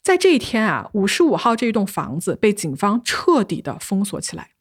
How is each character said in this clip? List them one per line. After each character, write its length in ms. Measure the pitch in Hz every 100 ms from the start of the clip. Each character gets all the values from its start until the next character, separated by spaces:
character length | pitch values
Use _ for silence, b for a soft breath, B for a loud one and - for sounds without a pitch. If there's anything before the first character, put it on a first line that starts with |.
在 140 | - 359
这 180 | 370
一 60 | 285
天 240 | - 220
啊， 260 | 220 135 -
五 120 | 208 196
十 160 | -
五 140 | 330 170
号 220 | 240 226
这 100 | 240
一 60 |
栋 120 | 220 196
房 320 | - 151 151
子 200 | 185 -
被 160 | 214
警 200 | 208 160
方 280 | 135 202 226
彻 400 | - - - 311
底 180 | 196 156
的 160 | 143 -
封 260 | - 196 196
锁 160 | -
起 120 | -
来， 180 | 165 - _